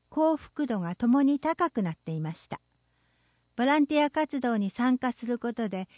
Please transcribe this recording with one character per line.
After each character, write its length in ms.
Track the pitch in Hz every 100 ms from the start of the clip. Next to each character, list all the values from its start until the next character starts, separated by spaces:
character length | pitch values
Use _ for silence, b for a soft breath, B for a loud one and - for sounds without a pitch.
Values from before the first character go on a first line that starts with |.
| _
幸 280 | - 320 311
福 320 | - - 285
度 100 | 214
が 160 | 170
と 140 | 180 233
も 140 | 269
に 180 | 277 285
高 280 | 311 330 339
く 140 | -
な 100 | 185
っ 40 | 160
て 160 | -
い 80 | 160
ま 120 | 156
し 140 | 160 -
た。 140 | - _ _ _ _ _ _ _ _ _ -
ボ 100 | 254
ラ 120 | 302
ン 80 | 285
テ 160 | 302
ィ 20 |
ア 60 | 294
活 300 | 311 302 269
動 160 | 247 226
に 120 | 196
参 300 | - 254 254
加 140 | 254
す 120 | - 233
る 120 | 240
こ 140 | 240
と 160 | 233 220
で、 200 | 185 185